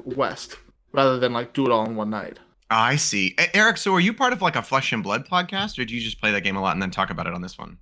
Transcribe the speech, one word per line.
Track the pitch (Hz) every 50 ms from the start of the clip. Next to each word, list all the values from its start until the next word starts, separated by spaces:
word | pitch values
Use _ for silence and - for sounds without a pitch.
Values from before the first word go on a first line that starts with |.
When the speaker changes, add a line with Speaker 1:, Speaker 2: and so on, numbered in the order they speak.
| -
Speaker 1:
west, | 131 123 135 131 95 101 - - - - - - _ _ _ _ _
rather | - 139 135 135 127 123
than, | 127 123 120
like, | 117 120 120 -
do | 143 135
it | 123
all | 117 110 110
in | 113 113
one | 110 107 107
night. | 107 104 92 - - - - _ _ _ _ -
Speaker 2:
I | 110 113 113 120 139
see. | 147 - - - 101 95 90 - -
E-, | 170 165 -
Eric, | 196 214 226 208
so | - - 202 190
are | 180
you | 175 214 220
part | - 269 247 247
of, | 175
like, | 190 170 151
a | 127
Flesh | 110 - 131 135 131 - 127
and | 113 90
Blood | 98 104 120 143
podcast, | - 185 180 180 180 202 190 202 208 - -
or | 123
do | 110 117
you | 120
just | 113 110 104 -
play | - 107
that | 104 101
game | 90 98 98
a | 98
lot | 95 95 80
and | 90
then | 98 92
talk | 90 - 95 -
about | 98 85 85
it | 85 87
on | 90
this | 90 92 -
one? | - 80 - - -